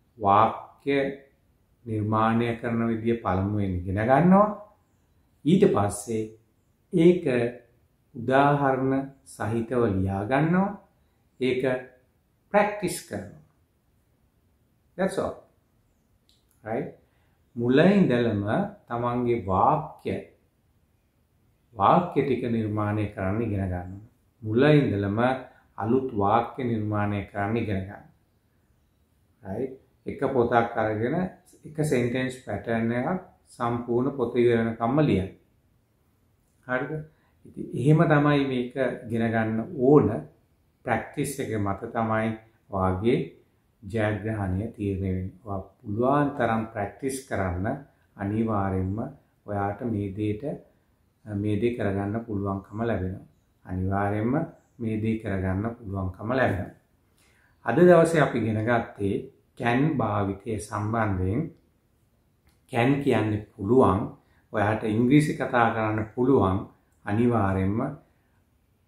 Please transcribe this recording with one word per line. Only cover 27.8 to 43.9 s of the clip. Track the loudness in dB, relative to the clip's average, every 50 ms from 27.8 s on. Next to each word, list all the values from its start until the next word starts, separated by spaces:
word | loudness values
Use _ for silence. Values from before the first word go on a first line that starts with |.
| -4
ගන්න. | -8 -12 -16 -18 -20 _ _ _ _ _ _ _ _ _ _ _ _ _ _ _ _ _ _ _ _ _ _ _ _ _ _ -12
රයිට්? | -10 -8 -6 -6 -8 -10 -14 _ _ _ _
එක | -12 -12 -8 -6 -4 -2
පොතක් | 0 2 2 2 2 2 0 0 -2 -2
අරගෙන | -2 -2 -2 -2 -2 -2 -2 -2 -4 -4 -8 -12 _ _ -20 -20
එක | -20 -12 -6 -4
සෙන්ටෙන්ස් | -2 0 2 2 2 0 0 -2 -4 -4 -6 -10
පැටර්න් | -10 -10 -8 -8 -4 -2 -2 0 0 0
එකක් | -2 -2 -2 -2 -4 -4 -6 -12 _ _ _
සම්පූර්ණ | _ -10 -4 -4 -2 -2 -4 -2 -2 0 0 0 0 -2 -2
පොත | -4 -2 2
ඉවර | 4 4 4 4 4
වෙනකම්ම | 2 0 -2 -2 -2 0 2 4
ලියන්න. | 4 4 4 2 0 -2 -8 -14 _ _ _ _ _ _ _ _ _ _ _ _ _ _ _ _ _ _ _ _ _ _ _ _ _ -6
හරිද? | -4 -4 -4 -4 -8 -8 -10 -12 _ _ _ _ _ _
ඉතින් | -20 -20 -14 -14 -12 -8
එහෙම | -6 0 4 6 6 6 6
තමයි | 6 4 4 4 4 4 2 2
මේක | 0 -2 -2 -4 -4 -4 -2 -2 -2 -4 -6
ඉගෙන | -8 -4 -2 0 0
ගන්න | 2 2 0 0 0 -2 -4 -4 -6 -4
ඕන. | 0 6 8 8 8 8 6 0 -4 -8 -12 _ _ _ _ _ _ _ _ _ _ -6
ප්‍රැක්ටිස් | -4 -4 -4 -4 -6 -6 -6 -6 -6 -6 -6
එක | -6 -6 -4
මත | -4 -2 -4 -4 -6 -8 -8
තමයි | -4 -4 -2 -2 0 -2 -2 -2 -4 -6 -12 _ _ _ _
වාගේ | -8 -4 -2 0 0 0 0 0 0 0 0 -2 -6 -12 -20 _ _ _ _ _ _ _ _ -14
ජයග්‍රහණය | -8